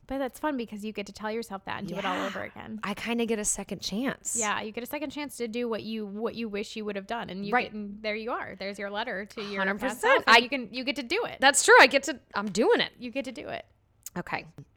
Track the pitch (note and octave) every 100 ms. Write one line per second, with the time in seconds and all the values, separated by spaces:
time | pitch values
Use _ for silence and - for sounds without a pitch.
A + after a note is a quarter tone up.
0 | - C4+ C4 - D4+ C4+ G#3+ G#3+ G#3+ G#3
1 | G3+ G3 G#3+ A3 A3+ G3 - G#2 E3 F3
2 | G3 F#3 G3 G3 - - - A3 F#3+ G3+
3 | A3 A#3 A3+ A3 G#3 - G3 F#3+ - G3
4 | C4 - - - G#3+ G3+ G#3+ G#3+ A#3+ D4
5 | D4 C#4+ C#4+ - A#3+ A#3 A#3+ A3 G3+ A3
6 | G#3 G3+ A3 G#3+ A#3 G3 G#3+ A3 G#3 G3+
7 | G3 A#3 G3 F#3 G3+ B3 A#3 G#3+ G3+ G#3
8 | G#3+ G#3+ A3 E4+ - F#3 G3 G3+ G3+ G3+
9 | A#3+ F#3+ G#3 - G3+ G3 F#3+ G3+ B3+ B3
10 | A4 C5 - A#3 A#3+ C#4 A3+ B3 B3+ C#4+
11 | A#3+ G4 G#4+ - C4 C4+ - A#4 A4+ C#4
12 | C#4 C4 - - G#3 F#3 E4 A4+ - -
13 | A#3+ B3 C4 A3+ - - - _ _ _
14 | - F3+ - D#3 - - -